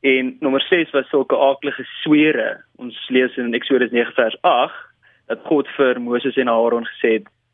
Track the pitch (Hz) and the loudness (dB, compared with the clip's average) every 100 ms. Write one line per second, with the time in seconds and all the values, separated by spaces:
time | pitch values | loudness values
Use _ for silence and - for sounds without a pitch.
0 | 135 131 127 127 143 135 - 180 156 - | 0 0 0 -4 -2 -2 0 0 0 -2
1 | - 147 131 - 139 139 143 131 123 - | 0 -2 0 2 2 0 -4 -8 -12 -6
2 | 156 151 156 131 110 110 _ - 123 110 | 2 4 4 2 -2 -6 _ -18 -16 -14
3 | - 127 127 131 120 120 - 131 120 120 | -2 0 0 -2 -4 -4 0 0 2 0
4 | 117 - 113 - 175 123 151 - - _ | -2 0 -2 0 2 2 0 -4 -20 _
5 | _ _ - 113 - 151 139 - 131 123 | _ _ -10 -8 -2 0 0 0 2 0
6 | 120 120 139 135 127 113 117 120 117 - | -2 -2 -2 0 2 2 2 0 -4 -2
7 | 117 110 - _ _ | 0 0 -2 _ _